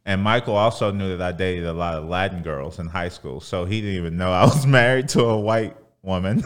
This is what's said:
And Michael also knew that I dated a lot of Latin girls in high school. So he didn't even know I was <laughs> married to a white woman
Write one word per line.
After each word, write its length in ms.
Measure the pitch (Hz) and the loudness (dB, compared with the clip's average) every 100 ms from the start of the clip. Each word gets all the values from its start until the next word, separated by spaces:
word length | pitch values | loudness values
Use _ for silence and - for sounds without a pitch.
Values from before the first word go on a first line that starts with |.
And 180 | - 98 | -4 0
Michael 340 | 104 120 123 104 | 2 2 2 2
also 340 | 113 - 107 | 2 2 -2
knew 260 | 98 95 90 | 0 -4 -2
that 160 | 90 | -4
I 20 | 85 | -2
dated 300 | 92 90 85 | -2 -2 -4
a 60 | |
lot 200 | 82 85 | -4 -4
of 120 | 80 80 | -4 -4
Latin 340 | 87 95 90 | -2 -2 -4
girls 360 | 82 69 73 - | -6 -6 -8 -8
in 80 | 82 | -8
high 240 | 90 87 | -6 -6
school. 300 | - 73 65 | -8 -12 -12
So 260 | - 92 90 | -8 -6 -4
he 140 | 110 | -4
didn't 140 | 104 92 | -4 -4
even 200 | 82 85 | -4 -2
know 160 | 92 | 0
I 120 | 90 113 | 4 6
was 200 | 151 135 | 6 4
<laughs> 120 | 131 | 6
married 280 | 120 131 135 | 6 2 2
to 100 | 131 117 | 2 2
a 120 | 107 | 2
white 380 | 104 113 107 - _ _ | 0 0 -2 -10 _ _
woman 400 | 95 92 92 117 | -4 -2 0 -2